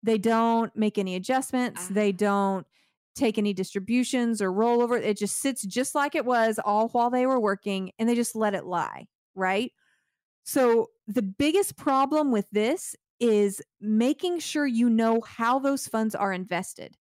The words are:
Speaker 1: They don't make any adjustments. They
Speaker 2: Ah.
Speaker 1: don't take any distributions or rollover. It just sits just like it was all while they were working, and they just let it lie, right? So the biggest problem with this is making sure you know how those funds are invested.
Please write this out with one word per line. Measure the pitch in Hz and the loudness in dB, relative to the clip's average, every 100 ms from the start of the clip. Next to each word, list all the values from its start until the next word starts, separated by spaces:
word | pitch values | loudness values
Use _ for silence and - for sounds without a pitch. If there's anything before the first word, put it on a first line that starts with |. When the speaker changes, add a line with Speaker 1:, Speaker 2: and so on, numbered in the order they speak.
Speaker 1:
They | 214 220 | 0 0
don't | 214 226 233 233 226 - | 2 2 2 2 0 0
make | 214 208 | -2 0
any | 190 180 | -4 -4
adjustments. | 185 254 269 254 247 - 185 | -2 -2 0 -2 -2 -6 -4
They | 190 208 | 0 0
Speaker 2:
Ah. | 185 | 2
Speaker 1:
don't | 208 202 196 190 - _ _ _ _ - | 0 2 0 -2 -8 _ _ _ _ -2
take | 262 214 | -2 0
any | 208 | 0
distributions | 185 190 202 190 240 247 254 233 220 | -2 -4 -6 -2 0 0 0 0 0
or | 190 | -2
rollover. | 190 233 240 240 240 | 2 2 4 2 0
It | 202 202 | 0 -2
just | 202 - | -2 -2
sits | 277 254 | -2 -2
just | 196 233 269 302 | -4 -2 -2 0
like | 285 | -2
it | 311 | -2
was | 240 240 226 214 | 0 2 2 0
all | - 208 226 | 0 0 2
while | 240 240 | 2 2
they | 254 254 | 2 2
were | 262 | 2
working, | 208 196 - 190 185 - | 2 0 -2 -4 -6 -4
and | 226 | 0
they | |
just | 240 233 220 | 2 0 0
let | 214 | -2
it | 196 - | -2 -4
lie, | 170 - - - _ _ | -4 -4 -8 -20 _ _
right? | 185 185 190 247 _ _ _ _ _ _ _ | -4 0 0 -2 _ _ _ _ _ _ _
So | - 294 254 226 - _ - | -4 2 4 4 0 _ -6
the | 214 | -4
biggest | 196 196 285 349 392 - | -4 0 2 2 0 -2
problem | - 269 277 302 294 | 0 2 2 2 2
with | 226 196 | 0 0
this | 202 220 339 - - _ _ | -2 0 -2 -6 -16 _ _
is | 240 214 202 196 - _ | 2 4 2 -2 -14 _
making | 208 214 240 294 359 349 | 0 2 2 0 -2 -4
sure | - 302 285 | -4 -2 -2
you | 226 240 | 2 2
know | 226 226 226 | 4 2 2
how | 226 - 226 262 | -2 -4 0 0
those | 277 277 - | 0 -2 -2
funds | 220 220 | -2 -2
are | - 202 | -2 -2
invested. | 185 185 175 185 - 85 _ | -2 -4 -6 -6 -12 -18 _